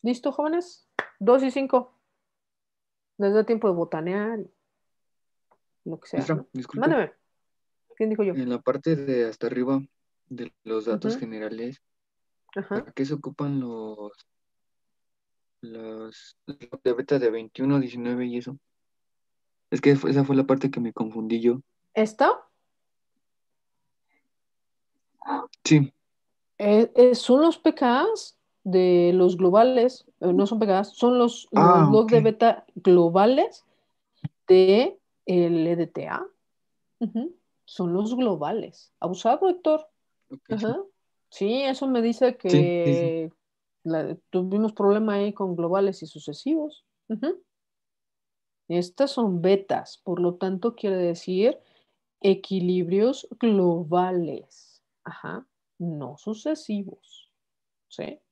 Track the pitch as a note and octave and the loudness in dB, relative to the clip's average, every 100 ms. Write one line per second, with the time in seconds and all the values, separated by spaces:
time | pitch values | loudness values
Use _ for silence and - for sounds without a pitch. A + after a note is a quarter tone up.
0 | A3+ B3 C#4+ C4+ D4+ E4+ F4 - _ - | -4 -4 -6 -4 -4 -4 -6 -18 _ -12
1 | - _ G3+ C4 C4 C4+ C4+ B3+ B3 _ | -12 _ 2 4 2 -4 -2 -2 -2 _
2 | _ _ _ _ _ _ _ _ _ _ | _ _ _ _ _ _ _ _ _ _
3 | _ - G3+ G#3+ A3 A3+ A3 F3 E3 D#3+ | _ -4 0 2 0 0 0 0 -4 -6
4 | E3 G3 G#3+ A3+ F3+ _ _ _ _ _ | -6 -4 -6 -8 -12 _ _ _ _ _
5 | _ _ _ _ _ _ _ _ - E3 | _ _ _ _ _ _ _ _ -16 -16
6 | - - C3+ D#3 - C3 B2 G#3 C#4+ D4 | -8 -6 -4 -6 -6 -12 -10 -4 0 0
7 | E3 _ _ _ _ _ _ _ _ _ | -2 _ _ _ _ _ _ _ _ _
8 | A3 G#3+ G3+ D#3 B2 A#2+ - C3+ E3 D#3 | -4 -2 -2 -2 -4 -4 -4 -4 -2 -2
9 | C#3 B2+ A2+ G#2+ A#2 B2 B2+ C3+ C3+ _ | -2 -2 -2 -4 -6 -4 -2 -2 -4 _
10 | _ _ _ B2 A#2 _ A2 A2 G#2+ G#2+ | _ _ _ -14 -14 _ -8 -6 -4 -4
11 | A2 A3+ A#2 A2 G#2+ A2 A#2+ C#3 _ _ | -4 -6 -8 -10 -10 -8 -10 -12 _ _
12 | _ _ _ _ _ - F#3+ G3+ - - | _ _ _ _ _ -12 -8 -8 -8 -8
13 | C3+ D3 C#3 C#3 C#3+ C#3 B2 A2+ G#2+ G#2+ | -6 -6 -10 -8 -6 -4 -6 -10 -12 -12
14 | G#2 _ _ _ _ _ _ _ _ _ | -16 _ _ _ _ _ _ _ _ _
15 | _ _ _ _ _ _ A#2 A2+ A2+ A2 | _ _ _ _ _ _ -20 -16 -16 -16
16 | A2 - - _ - - - - B2+ B2 | -16 -20 -20 _ -20 -18 -18 -6 -4 -2
17 | C3+ C#3 A#2+ A2+ A2 - C3+ C#3+ B2 A#2+ | -2 0 0 -2 -6 -6 0 0 0 -6
18 | A#2+ B2 B2 A#2+ B2 C#3 _ _ _ _ | -6 -4 -4 -6 -10 -16 _ _ _ _
19 | _ _ _ _ _ _ _ - - C#3 | _ _ _ _ _ _ _ 0 4 4
20 | - C#3 C3+ C3+ C3+ C3+ C#3 C3+ A#2 - | 2 0 2 0 2 0 -2 -4 -8 -6
21 | A2 A2+ A2 A2+ A#2 B2+ _ _ _ - | -8 -6 -6 0 0 -2 _ _ _ -2
22 | A3 - D4+ B4+ _ _ _ _ _ _ | -2 2 0 0 _ _ _ _ _ _
23 | _ _ _ _ _ _ _ _ _ _ | _ _ _ _ _ _ _ _ _ _
24 | _ _ _ _ _ _ _ _ _ _ | _ _ _ _ _ _ _ _ _ _
25 | _ _ - - - - - D3+ C#3+ _ | _ _ -10 -10 -10 -10 2 2 2 _
26 | _ _ _ _ _ _ G#3 G#3+ A#3 - | _ _ _ _ _ _ 2 2 2 6
27 | B3 A#3+ - B3+ E4 E4 D#4+ D4+ C4 B3 | 6 4 2 4 4 2 -2 0 0 2
28 | G4 A4 - _ _ _ G3 F#3 F3+ F3 | 0 -4 -10 _ _ _ 0 2 4 4
29 | F3 F#3 F3+ F3+ F#3 G3+ B3+ B3+ B3 - | 4 4 4 4 4 6 4 4 0 -2
30 | _ _ F3 F3+ G3+ A3+ G#3 F#3 G3+ - | _ _ 0 2 2 0 2 0 0 0
31 | A#3+ B3 A#3+ A#3 - - E3+ F3+ G3 G#3+ | 2 4 2 0 -4 4 6 8 8 6
32 | A3+ A3+ A3 G#3+ A#3 - - - F#3+ F3+ | 6 4 4 4 2 2 -8 -2 4 6
33 | E3+ F3+ G#3+ C4+ G#4+ - _ _ _ _ | 6 4 4 2 0 -4 _ _ _ _
34 | _ _ - _ - F#3 F#3 G3+ D4+ - | _ _ -16 _ 4 6 8 6 4 -4
35 | _ _ - F3+ E3+ E3+ E3 E3+ D#3+ - | _ _ -2 2 2 2 0 0 -4 -6
36 | - - F#4+ _ _ _ _ _ _ _ | -8 -8 -10 _ _ _ _ _ _ _
37 | A3 A3 D4+ F4 _ _ _ - F3+ F3+ | -8 -6 -8 -12 _ _ _ -6 -2 -2
38 | G#3+ B3 B3 E3+ D3 G#3+ - _ _ _ | -2 -2 -2 -2 -4 -6 -10 _ _ _
39 | F3 F#3 A3+ C#4+ F#4+ F4+ D#4+ D#4 D#4 _ | -8 -4 0 2 0 0 0 -2 -4 _
40 | _ _ _ C4+ _ A3 G#3+ D4 G4 _ | _ _ _ -20 _ -6 -4 -6 -10 _
41 | _ _ _ - G3 B3+ C4+ C4 C4+ B3 | _ _ _ -6 -4 -2 -2 -4 -2 0
42 | A3+ A#3 B3+ B3+ F#3 F3 E3+ F3 E3+ E3+ | -2 0 0 0 2 2 2 0 0 0
43 | E3+ E3 E3 _ _ _ _ _ E3+ D#3+ | 0 -4 -8 _ _ _ _ _ -6 -4
44 | - F3 _ F#3 F#3 G3+ A3 G#3+ G3+ G#3 | -6 -10 _ -4 -2 0 -2 0 2 2
45 | A3 G3+ G3+ G3+ G3 E3+ E3+ F#3+ G3 F#3 | 0 -2 -2 -4 -6 -4 -2 0 -2 -4
46 | D#3+ D#3 D3+ C#3+ C4 D#4+ D4+ - _ _ | -14 -14 -14 -10 -4 -4 -4 -12 _ _
47 | _ A3 C#4+ F#4 _ _ _ _ _ _ | _ -8 -6 -8 _ _ _ _ _ _
48 | _ _ _ _ _ _ _ E3+ F3 - | _ _ _ _ _ _ _ -4 -4 -4
49 | C4+ C4+ A3 F3+ F3+ G3 - - - - | -4 0 -2 0 2 0 0 -6 -6 -16
50 | - F3 F3 F3+ F#3+ F#3 A#3 A#3 G#3 F#3 | -8 -2 -2 -2 -6 -4 -6 -6 -4 -2
51 | F3 E3+ - F#3 A3+ D4+ _ _ _ _ | -2 -4 -6 0 0 -2 _ _ _ _
52 | _ _ G3 F#3+ - F#3+ F3+ F3+ E3+ F#3+ | _ _ 0 0 -2 -2 0 0 0 2
53 | A3+ C#4+ - - A#3 G3+ F3+ E3+ D#3+ F3 | 2 0 -10 -2 0 4 2 0 0 0
54 | F3+ F3+ E3 C3+ - _ _ _ _ _ | 0 -2 -4 -8 -14 _ _ _ _ _
55 | - - - F#3 C4 _ _ _ E3+ D3+ | -18 -14 -12 -12 -14 _ _ _ -10 -8
56 | B2+ D3 - G#3+ D4+ D#4 - G#3 G3 - | -12 -12 -12 -8 -6 -6 -6 -8 -8 -16
57 | _ - _ _ _ _ _ _ _ - | _ -20 _ _ _ _ _ _ _ -14
58 | - D4+ _ | -14 -14 _